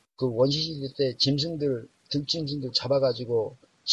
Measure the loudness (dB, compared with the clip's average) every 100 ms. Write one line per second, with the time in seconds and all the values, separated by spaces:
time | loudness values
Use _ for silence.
0 | _ -4 -2 2 2 2 -4 -8 -6 -2
1 | -2 2 2 2 0 -2 -2 -2 -6 _
2 | -6 -4 -2 -4 -4 -4 -4 -2 2 2
3 | 2 0 0 0 0 -6 _ _ 2